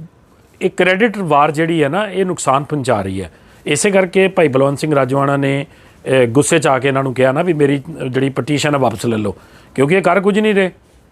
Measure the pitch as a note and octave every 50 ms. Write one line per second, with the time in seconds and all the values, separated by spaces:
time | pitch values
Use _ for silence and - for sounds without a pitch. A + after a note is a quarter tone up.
0 | D#3+ - _ _ _ _ _ _ _ _ _ _ - F#3 - - F3+ F3+ F#3 F#3+
1 | A3+ A3 G3 G#3 F#3+ D#3 D3 C#3+ D3 D#3+ D3 D3 E3 E3 E3+ D#3+ C#3+ C3+ D3 G3
2 | G#3+ G3+ F#3 F#3+ G3 F#3 E3+ - - C#3+ C3 C#3+ D3 - D#3 D3 B2 B2+ A#2 G#2
3 | F#2+ F#2+ F#2+ G2 F#2 E2 - - - - - - - - D3 C#3+ - G#3 F#3+ F#3+
4 | F#3+ F3+ - F#3+ F#3+ F#3 F#3+ F#3+ E3+ D3 B2 C3+ C#3 C#3 C#3+ - - D#3 D3+ C#3
5 | C3+ B2+ C3+ C#3 C#3 C#3 C#3 C#3 C#3 C#3 C#3 C#3 D3 - - - - - - -
6 | - - C3 C3 B2 A#2 A2+ D3+ C#3+ - E3+ E3 C#3+ D#3 C3+ B2+ A#2 C#3 C3 C3+
7 | C3+ C3+ A#2+ B2 B2+ C3 C3 D3+ F3 F#3 E3 D3+ D3 C3+ C#3+ C#3 C3 E3 D#3 -
8 | - C3+ B2+ C3 C3+ C#3 C3+ - B2+ C3+ D3 C3+ C3 D3+ D3 C#3 C3 A#2 G2+ F#2+
9 | - A#2+ A2+ G#2+ G#2 G2+ F2+ - - - - - - - - - C3+ C#3+ F3+ G3
10 | F3 F#3 F3 G3 F#3 G#3 G3 G#3+ G#3+ G#3+ G#3 G3 F#3+ F3+ - - _ _ _ _
11 | _ _